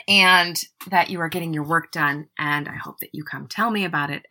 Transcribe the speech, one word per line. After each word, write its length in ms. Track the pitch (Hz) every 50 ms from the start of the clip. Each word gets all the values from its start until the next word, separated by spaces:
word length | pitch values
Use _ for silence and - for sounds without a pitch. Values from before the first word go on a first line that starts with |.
| -
and 500 | - 202 196 190 185 185 180 170 175 165 - - - _ - - 185
that 200 | 190 175 165 -
you 100 | 185 170
are 100 | 165 160
getting 240 | - 180 170 165 160
your 100 | 151 147
work 280 | 147 165 165 151 -
done. 360 | - 170 151 143 139 147 151 - _
And 300 | - 151 147 147 147 147
I 80 | - 143
hope 240 | 139 - - - -
that 140 | - - -
you 100 | 151 151
come 240 | - - 135 143
tell 220 | 127 - - 220 240
me 140 | 220 208 190
about 280 | 175 170 147 143 143
it 140 | 143 - - -